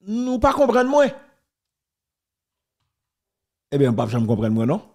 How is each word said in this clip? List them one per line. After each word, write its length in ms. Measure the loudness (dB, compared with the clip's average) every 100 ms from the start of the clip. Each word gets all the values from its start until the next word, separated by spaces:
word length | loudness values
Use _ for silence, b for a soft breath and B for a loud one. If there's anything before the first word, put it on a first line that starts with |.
nous 380 | -8 -6 -4 0
pas 140 | 0
comprendre 360 | 2 2 2 2
moins. 200 | 2 2 0 _ _ _ _ _ _ _ _ _ _ _ _ _ _ _ _ _ _ _ _ _ _ _ _ _
Eh 60 | 0
bien, 160 | 0
pas 140 | 0 -2
jamais 200 | -2 -2
comprendre 260 | -2 0
moins, 120 | -2 -2
non? 160 | -4 -6